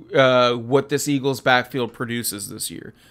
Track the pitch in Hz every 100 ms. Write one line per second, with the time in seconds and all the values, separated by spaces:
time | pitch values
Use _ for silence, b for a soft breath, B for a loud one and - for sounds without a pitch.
0 | - 139 131 127 123 120 117 139 - 139
1 | 143 139 139 123 135 123 120 135 117 -
2 | 117 120 107 101 98 104 - 82 - b
3 | b